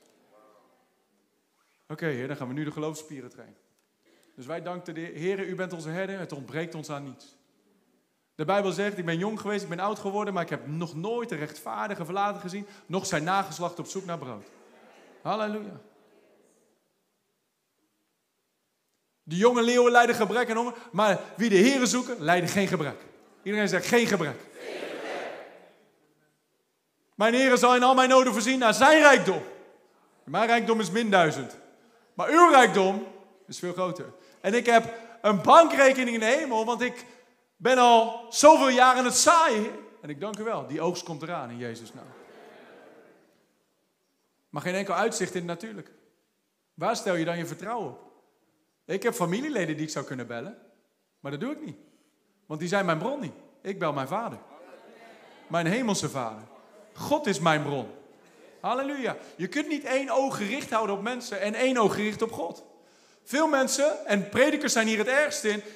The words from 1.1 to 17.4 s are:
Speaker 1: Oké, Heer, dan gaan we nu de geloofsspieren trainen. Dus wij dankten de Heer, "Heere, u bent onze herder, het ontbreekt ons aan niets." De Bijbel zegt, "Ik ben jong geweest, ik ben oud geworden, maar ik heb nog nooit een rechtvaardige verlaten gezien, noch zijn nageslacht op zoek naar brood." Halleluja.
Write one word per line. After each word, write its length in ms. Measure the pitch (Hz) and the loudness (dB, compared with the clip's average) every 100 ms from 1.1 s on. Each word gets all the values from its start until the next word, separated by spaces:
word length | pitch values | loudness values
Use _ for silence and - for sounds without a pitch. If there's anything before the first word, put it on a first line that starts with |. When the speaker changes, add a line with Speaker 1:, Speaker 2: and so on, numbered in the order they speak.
| _ _ _ _ _ _ _ - | _ _ _ _ _ _ _ -18
Speaker 1:
Oké, 180 | 156 165 | -8 -6
Heer, 220 | 131 131 | -6 -8
dan 100 | 143 | -10
gaan 100 | 123 | -10
we 60 | |
nu 100 | 135 | -8
de 80 | 151 | -10
geloofsspieren 580 | 151 151 156 - 139 123 | -8 -10 -10 -16 -18 -20
trainen. 280 | - 113 101 _ _ _ _ _ _ _ - | -20 -20 _ _ _ _ _ _ _ _ -20
Dus 100 | 127 | -14
wij 160 | 170 | -12
dankten 320 | 170 180 175 | -10 -12 -12
de 60 | 160 | -12
Heer, 140 | 170 | -12
"Heere, 320 | 147 170 196 185 | -8 -6 -4 -6
u 100 | 185 | -8
bent 180 | 185 | -8
onze 160 | 170 156 | -8 -10
herder, 300 | 170 190 196 | -8 -8 -8
het 120 | 170 | -10
ontbreekt 440 | 143 123 151 170 165 | -12 -12 -10 -8 -10
ons 140 | 147 | -12
aan 140 | 143 | -12
niets." 320 | 139 120 - _ _ _ _ _ _ _ _ _ _ - | -12 -18 -20 _ _ _ _ _ _ _ _ _ _ -10
De 100 | 156 | -2
Bijbel 260 | 202 202 | -2 -2
zegt, 260 | 170 202 185 | -4 -6 -6
"Ik 80 | 170 | -6
ben 120 | 165 | -4
jong 220 | 196 220 | -4 -6
geweest, 240 | 196 208 | -6 -8
ik 60 | 190 | -8
ben 100 | 170 | -6
oud 200 | 196 214 | -6 -6
geworden, 340 | 196 196 208 | -6 -6 -6
maar 100 | 185 | -6
ik 60 | 165 | -6
heb 180 | 147 135 | -8 -10
nog 280 | 156 170 151 | -10 -8 -8
nooit 360 | 185 240 233 | -8 -6 -8
een 60 | 160 | -8
rechtvaardige 680 | 151 - - 220 214 202 160 | -10 -12 -12 -8 -8 -8 -8
verlaten 360 | 190 202 190 | -6 -4 -6
gezien, 260 | 180 190 202 - - | -10 -12 -14 -20 -8
noch 200 | 175 185 | -6 -4
zijn 180 | 165 | -4
nageslacht 560 | 156 196 190 156 175 170 | -2 -2 -4 -6 -8 -8
op 60 | 151 | -12
zoek 200 | 190 180 | -12 -10
naar 120 | 170 | -10
brood." 340 | 131 110 - - - _ - - - - | -10 -14 -18 -20 -20 _ -20 -20 -20 -14
Halleluja. 600 | 156 208 214 214 208 156 - _ _ _ _ _ _ _ _ _ _ _ _ _ _ _ | -8 -6 -6 -8 -12 -18 -20 _ _ _ _ _ _ _ _ _ _ _ _ _ _ _